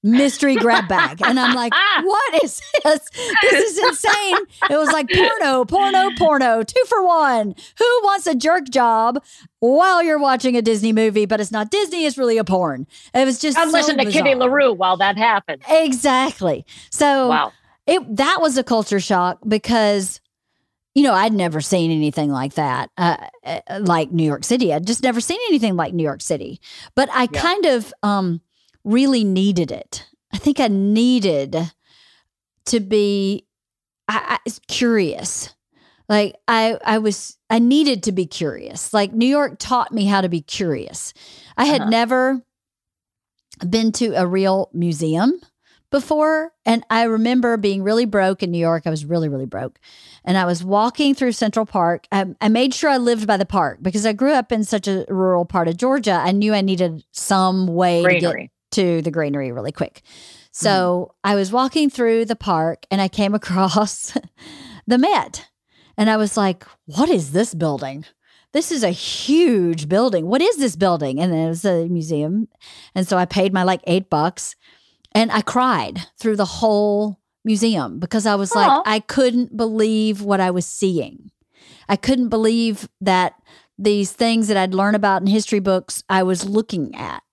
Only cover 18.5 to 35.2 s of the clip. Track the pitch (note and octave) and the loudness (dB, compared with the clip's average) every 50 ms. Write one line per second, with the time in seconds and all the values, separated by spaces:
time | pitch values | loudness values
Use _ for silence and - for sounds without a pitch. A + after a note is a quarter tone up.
18.5 | B3 C4 B3 - A#3+ A3+ G#3 - G3+ G3+ F3 - G#3+ F3+ F3+ F3+ F3+ _ - A3 | 0 0 0 0 0 0 0 0 -2 -2 0 0 0 2 2 0 -2 _ -4 -2
19.5 | G#3+ G#3+ - - A#3 A3+ G#3+ G#3 G#3 G3+ F#3+ F#3 - - _ _ _ _ _ _ | -2 -2 0 0 2 2 4 2 2 0 -2 -6 -10 -12 _ _ _ _ _ _
20.5 | _ _ _ _ _ _ _ _ _ C4+ C#4+ C4+ G#3 F#3 G3+ A3+ A3 G3+ F3+ E3+ | _ _ _ _ _ _ _ _ _ 2 4 4 4 4 4 2 2 0 0 0
21.5 | D3+ D#3 D3 - G3 F3+ E3 E3 E3 D#3 D3+ D3+ - - D3+ D3 C#3 C3 C3 C#3 | -2 -4 -2 -2 0 0 2 2 2 2 0 0 0 -2 -2 -2 -2 -2 -4 -4
22.5 | - - D3+ C3+ B2+ B2+ B2+ - _ - F3+ E3+ E3 - - - _ A#4+ _ - | -4 -2 -2 -2 -2 -4 -6 -8 _ 0 0 0 0 -2 -8 -18 _ -18 _ -10
23.5 | E3 - - - - G3 G#3 F3+ F3 D#3+ D#3 C3+ F3 E3 D#3+ D3+ C#3+ - - - | -10 -10 -10 -10 -8 -4 0 0 0 0 0 -2 0 0 0 0 -2 -4 -4 -4
24.5 | A#3+ B3+ A#3+ F3+ D3+ D3+ F3 G3 A#3 - - B3+ A#3 A#3+ - - E4+ A4 B4 A4+ | -2 0 0 0 0 -2 -2 -4 -4 -2 -2 -2 -2 -2 -4 -4 -6 -6 -2 0
25.5 | E4+ C4 A3+ A3 F#3 E3+ D#3+ - F#3 E3+ D#3+ D3+ C#3 D3 - - D#3+ C#3+ - - | 0 0 0 0 0 -2 -4 -4 -4 -4 -4 -4 -4 -6 -10 -10 -10 -10 -10 -12
26.5 | - - _ - - - - - _ - C4+ C4+ - B3+ B3 A#3+ - - - E4+ | -16 -18 _ -20 -20 -20 -20 -6 _ -2 -2 0 0 -2 -2 0 -2 -2 -2 -2
27.5 | F4+ G#4 F#4 D#4+ C4 A#3+ G#3+ - - _ - G#3 G3+ G3 F#3+ F3+ E3+ E3 _ _ | -2 0 0 0 0 0 -2 -8 -12 _ -2 -2 0 0 -2 -2 -4 -6 _ _
28.5 | _ _ _ _ _ _ _ G#3 G#3+ B3 C4+ C#4 C4+ A#3+ A3 G3 F#3 F#3 F#3+ G3+ | _ _ _ _ _ _ _ 0 2 2 2 2 2 2 2 0 2 2 2 2
29.5 | G3 F3 E3 - - - - _ - - - _ _ _ _ _ - G3 - D4 | 2 0 -2 -4 -6 -12 -12 _ -16 -18 -18 _ _ _ _ _ -12 -2 0 0
30.5 | C#4 - C4+ A3+ G3+ G3 G3 G3+ G#3 A3 A#3 B3 B3+ B3 G3 F#3+ D#3+ C#3+ C#3 C#3 | 0 2 0 0 2 2 2 2 2 4 4 4 2 2 2 0 0 0 -2 -2
31.5 | D#3 D#3+ E3+ E3 _ _ _ _ _ _ _ _ _ _ _ _ _ _ _ _ | -4 -4 -4 -6 _ _ _ _ _ _ _ _ _ _ _ _ _ _ _ _
32.5 | _ _ _ - - A#3 G3+ F#3+ G#3+ G#3 G#3 G3+ G3+ G3+ G3 G3 G3+ - _ _ | _ _ _ -2 -2 -2 0 0 0 2 2 2 0 0 0 -2 -4 -4 _ _
33.5 | _ _ _ _ _ _ _ _ _ _ _ - G#3+ A3+ - - - - _ A#3+ | _ _ _ _ _ _ _ _ _ _ _ -4 -4 -4 -2 -2 -4 -4 _ -10
34.5 | - - _ - - - B3 A#3 A3+ G#3+ F#3 D3+ - - | -14 -12 _ -10 -4 -2 0 0 2 0 0 -2 -4 -8